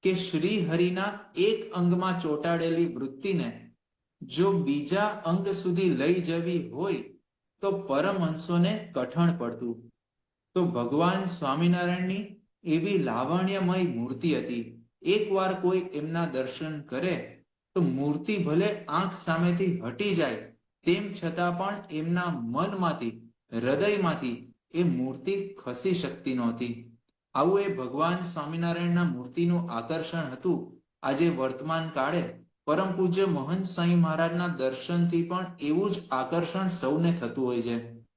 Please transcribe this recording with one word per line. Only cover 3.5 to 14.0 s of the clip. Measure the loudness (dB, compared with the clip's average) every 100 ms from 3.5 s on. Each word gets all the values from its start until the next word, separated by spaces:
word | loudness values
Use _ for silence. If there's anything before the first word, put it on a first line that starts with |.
| -8 -16 _ _ _ _ _
જો | -10 0 2
બીજા | 4 2 0 0 0 0
અંગ | -2 0 0 0
સુધી | -2 0 2 2
લઈ | 4 2
જવી | 2 2 -2 0 -2 -4
હોય | -4 -2 -4 -6 -20 _ _ _ _
તો | -2
પરમહંસોને | -2 0 0 2 2 0 -2 0 2 4 2 -4 -4
કઠણ | -4 4 4 4
પડતું. | -2 -4 -6 -6 -10 _ _ _ _ _ _
તો | 0
ભગવાન | 2 2 0 2 4 2
સ્વામિનારાયણની | -2 -4 -2 2 4 4 2 0 -2 -4 -6 -14 _ _
એવી | 0 0 2 0
લાવણ્યમય | 0 -2 0 0 2 2 2 2
મૂર્તિ | 0 0